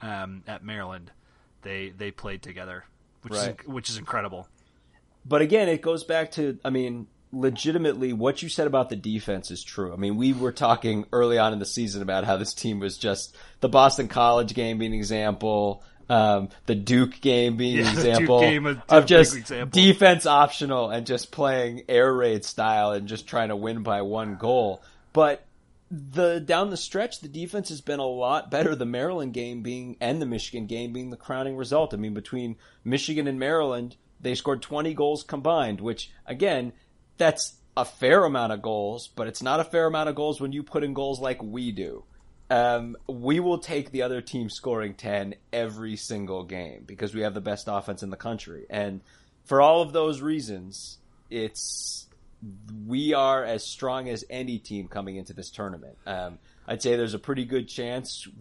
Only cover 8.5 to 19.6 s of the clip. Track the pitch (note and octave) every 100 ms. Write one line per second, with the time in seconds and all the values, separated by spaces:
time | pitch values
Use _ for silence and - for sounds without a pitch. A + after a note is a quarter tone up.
8.5 | - D3+ C3+ B2+ G#2+ A2 G#2+ - F#2+ -
9.5 | F2+ - - F#2 F2 G2+ G#2 B2+ C3 B2+
10.5 | A#2+ B2+ A#2 A2+ G#2 G#2 B2 A#2+ A#2 A2
11.5 | G#2+ G2 - A2+ G2+ G2 F#2+ G2+ G2 G#2
12.5 | - A#2 G#2 G2 F2 A2 G2 - - -
13.5 | - C3 C3+ C3+ - A#2+ B2+ A#2+ A#2+ A2+
14.5 | B2 A#2 A2 A2 A2 G#2 A2 G#2+ G#2 G#2+
15.5 | G#2+ G#2 G2 - - - A#2 G#2+ G2+ G2
16.5 | - - G#2+ G2+ B2 B2+ - C#3 B2 A#2+
17.5 | A#2 B2 B2 A2+ A2 A#2+ A#2 A2+ B2 A#2+
18.5 | D3+ C#3+ C#3 - D#3 D3 F3 D#3+ C3 A2
19.5 | B2